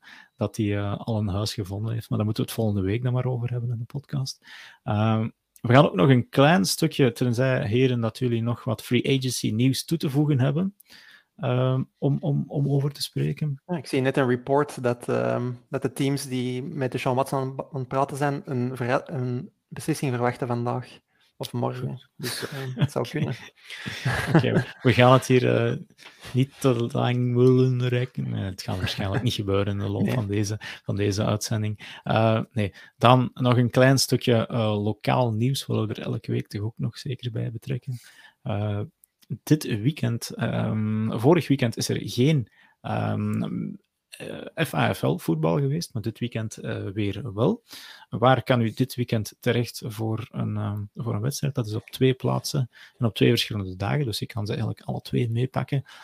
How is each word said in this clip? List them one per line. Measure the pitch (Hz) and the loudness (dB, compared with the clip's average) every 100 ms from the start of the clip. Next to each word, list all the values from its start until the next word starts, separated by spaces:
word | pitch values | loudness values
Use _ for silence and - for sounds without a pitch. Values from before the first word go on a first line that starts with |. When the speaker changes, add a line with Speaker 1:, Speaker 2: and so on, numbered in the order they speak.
| - - - - | -12 -20 -16 -4
Speaker 1:
dat | 104 - | -4 0
hij, | 104 104 | 0 0
eh, | 104 104 | -2 -4
al | - 107 | -2 -2
een | 107 | 0
huis | 95 107 | -2 -2
gevonden | - 92 98 110 | -4 -6 -6 -6
heeft, | 113 - | -6 -4
maar | 113 | -2
daar | 104 | 0
moeten | 110 | 0
we | 107 | -4
het | - | 0
volgende | 110 101 95 | 0 0 0
week | 110 | 0
dan | 127 | 0
maar | 123 127 | -2 -2
over | 123 117 | -2 -4
hebben | 120 120 | -4 -4
in | 117 | -6
de | |
podcast. | 117 143 - 139 131 - - - - - | -6 -10 -8 -6 -6 -8 -16 -20 -20 -14
Ehm, | - 104 110 110 110 - _ _ | -4 0 2 2 -2 -6 _ _
we | - | 6
gaan | 120 165 | 8 8
ook | |
nog | 190 160 | 6 6
een | 131 - | 6 4
klein | - 139 180 | 4 6 6
stukje, | 95 - 165 - 131 | 2 0 0 2 2
tenzij | - 127 117 131 131 113 | 2 0 2 2 2 2
heren | 117 131 123 | 2 4 2
dat | 113 - | -2 -2
jullie | 123 117 | -2 0
nog | 113 117 | 0 -2
wat | - 113 | -2 -4
free | - 123 - 135 | 0 0 2 0
agency | 131 120 123 | 0 -2 -2
nieuws | 110 127 127 | 2 2 2
toe | - 165 | -2 -2
te | 165 | 0
voegen | 135 151 143 | 2 2 4
hebben, | 135 143 190 - - - - - _ - | 2 2 -2 -6 -20 -20 -20 -20 _ -6
ehm, | 127 123 131 131 135 - | -2 2 2 0 -2 -2
om, | 143 143 | -2 0
om, | 156 143 139 | 0 -2 -2
om | 156 139 | -2 0
over | 139 143 | 0 -2
te | - | -4
spreken. | - - 147 147 151 135 - | -8 -4 -4 -2 -4 -6 -6
Speaker 2:
Ja, | 170 | -8
ik | - | -4
zie | 139 | 0
net | 131 135 | 2 2
een | 131 | 2
report | 123 123 139 147 - | 2 2 2 0 -2
dat, | 123 120 - | -2 -2 -2
ehm, | 120 123 120 123 123 - | -2 0 -2 -4 -8 -8
dat | 139 | -4
de | 131 | -4
teams | - 139 139 139 | -2 0 0 -2
die | 127 123 123 | -4 -4 -4
met | 135 147 131 | -6 -4 -4
Deshaun | 127 139 127 | -2 0 0
Watson | - 139 | 0 -2
aan, | 135 135 - | -4 -6 -8
aan | 143 | -8
het | 127 | -4
praten | 135 139 143 | -2 -2 0
zijn, | 147 139 | -2 -2
een | 151 131 123 131 | -4 -2 -2 -2
verra-, | 120 135 - | 0 0 -2
een | 135 127 123 202 _ - | -6 -4 -4 -8 _ -18
beslissing | - - 147 143 | -10 -4 -2 0
verwachten | 120 120 117 127 | 0 0 0 -4
vandaag | 120 120 123 113 - _ _ _ - | -2 -2 -4 -6 -16 _ _ _ -12
of | 135 | -8
morgen. | 123 123 123 131 | -4 -4 -4 -8
Speaker 1:
Goed. | 135 _ - | -10 _ -12
Speaker 2:
Dus, | 123 - - | -10 -8 -8
ehm, | 139 135 | -8 -8
het | 131 170 | -2 -2
zou | - | 0
Speaker 1:
<laughs> | 120 | -4
Oké. | 151 | -4
Speaker 2:
kunnen. | 151 123 - _ - - - - - 117 - | -4 -6 -12 _ -18 -14 -12 -6 -4 -2 -2
Speaker 1:
Oké, | 127 117 113 123 - | -4 -2 -4 -4 -4
we | 131 | 0
gaan | 117 123 | 6 8
het | 131 - | 6 6
hier, | 127 123 120 | 2 4 2
eh, | 117 131 - _ - - - | 0 -2 -8 _ -20 -20 -6
niet | 123 135 - | -2 -2 0
te | 135 117 117 | 0 2 0
lang | 127 123 123 123 | 0 0 0 0
willen | 120 127 127 131 123 123 | 4 6 6 4 2 0
rekken. | 123 127 - 131 | -2 -4 -6 -4
Nee, | 113 | -4
het | 98 92 | -4 -6
gaat | - 98 | -6 -4
waarschijnlijk | 90 - 98 104 | -4 -4 -2 -2
niet | 120 | -2
gebeuren | - 101 98 101 | -2 0 0 0
in | 101 | -2
de | 101 | -2
loop | 101 | 0
Speaker 2:
Nee. | 202 | 0
Speaker 1:
van | 120 101 | 0 -2
deze, | 101 101 107 - - | -2 -2 -4 -8 -14
van | - 101 | -6 -2
deze | 101 98 | 0 0
uitzending. | 107 107 - 110 107 107 - - | 0 0 0 -2 -2 -6 -10 -10
Eh, | - 110 113 110 - | 0 4 4 4 0
nee. | 110 101 - - - | -2 -2 -4 -18 4
Dan | 117 127 123 | 8 8 6
nog | - 123 120 | 2 4 4
een | 120 | 4
klein | 131 127 135 | 6 6 6
stukje, | - 123 - 117 - | 4 0 4 2 2
eh, | 120 110 104 | 0 0 2
lokaal | 104 104 - 127 123 | 0 -2 0 2 2
nieuws. | 107 123 139 - | 2 0 -2 -2
Willen | 113 107 | -2 -2
we | |
er | 107 | -4
elke | - 123 - | -6 -6 -4
week | 117 120 | -4 -4
toch | 104 | -6
ook | 104 - | -6 -4
nog | 131 - | -6 -6
zeker | 147 123 123 | -8 -8 -6
bij | 113 120 | -6 -6
betrekken. | 117 - 131 - 123 - - - _ | -8 -8 -8 -8 -12 -12 -20 -20 _
Eh, | - 104 104 104 - _ _ _ - 110 | -6 -4 -2 -4 -6 _ _ _ -12 -8
dit | - 156 | 0 0
weekend, | - 107 113 160 120 117 - | 0 -2 -2 0 -2 -2 -6
ehm, | - - 113 113 110 107 107 110 117 | -6 -4 -2 -2 0 0 0 -2 2
vorig | 120 175 - | 4 4 4
weekend | 135 120 - | 2 0 -2
is | - | -4
er | - | -4
geen, | - 107 131 156 107 _ _ _ | -4 2 4 2 0 _ _ _
ehm, | 117 110 107 107 104 107 110 60 53 - _ _ _ | -6 -2 -2 0 -2 -2 -2 -4 -8 -10 _ _ _
eh, | - - - - - 160 | -16 -12 -12 -10 -4 -2
F | |
A | 156 113 | 0 0
F | 107 | 2
L | 131 175 | -2 -2
voetbal | - 165 160 165 | -2 0 2 2
geweest, | 139 151 - | 0 -2 -4
maar | 113 | -6
dit | 113 110 | -6 -6
weekend, | 117 113 110 - | -6 -4 -8 -8
eh, | - 110 104 | -8 -6 -6
weer | 95 101 98 101 | -2 -2 -2 -6
wel. | 95 131 233 _ - - - - | 0 2 2 _ -20 -20 -20 -10
Waar | - 120 127 | 2 4 4
kan | - 127 | 4 2
u | 113 | 2
dit | - 131 | 0 -2
weekend | - 120 117 104 - | -2 -2 -2 -2 -4
terecht | - 120 120 - - | 0 0 0 -6 -10
voor | 107 113 110 - | -6 -4 -4 -6
een, | - 113 104 | -6 -4 -2
ehm, | 104 101 101 | -4 -6 -8
voor | - 120 | -8 -4
een | 107 | -2
wedstrijd? | 120 - 143 | -2 -2 -4
Dat | 135 110 | -2 -4
is | |
op | 110 - | -4 -8
twee | - 131 | 2 2
plaatsen | 127 127 127 - 123 123 - - - | 2 0 -2 -2 -2 -4 -6 -18 -2
en | 120 | -2
op | |
twee | - 131 | 4 4
verschillende | 117 - 110 92 92 | 4 0 -4 -6 -4
dagen, | 98 139 | -2 -2
dus | 135 101 | -2 -4
ik | - | -6
kan | - 101 | -6 -4
ze | |
eigenlijk | - 110 104 | -2 -4 -6
alle | - 123 | -6 -8
twee | - - 120 | -4 -2 0
meepakken. | 113 131 - 127 139 - - | 0 -2 -2 -2 -4 -4 -14